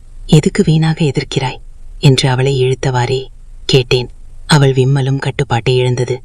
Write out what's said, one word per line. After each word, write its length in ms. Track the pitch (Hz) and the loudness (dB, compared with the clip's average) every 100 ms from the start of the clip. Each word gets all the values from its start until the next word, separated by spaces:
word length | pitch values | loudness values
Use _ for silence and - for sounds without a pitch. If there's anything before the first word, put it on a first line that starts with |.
| - - - | -20 -16 2
எதுக்கு 320 | 156 190 - | 2 4 0
வீணாக 360 | 196 156 160 156 156 | 0 2 2 0 -2
எதிர்க்கிறாய்?" 560 | 131 135 - 135 - - - - - | -2 -4 -4 -4 -6 -14 -18 -16 0
என்று 260 | - 131 139 | 4 4 2
அவளை 240 | 127 131 139 | 0 0 0
இழுத்தவாறே 640 | 127 131 143 127 120 131 - - - - - | 0 0 -2 0 0 -2 -6 -14 -20 -12 0
கேட்டேன். 440 | 139 123 127 120 - - - - | 2 2 0 -2 -10 -18 -14 0
அவள் 240 | 156 139 | 4 4
விம்மலும் 460 | 131 131 143 131 135 | 4 2 2 0 -2
கட்டுப்பாட்டை 540 | 135 - - 120 120 127 | -2 -4 -2 -2 0 0
இழந்தது. 400 | 127 123 123 123 | 0 0 -2 -6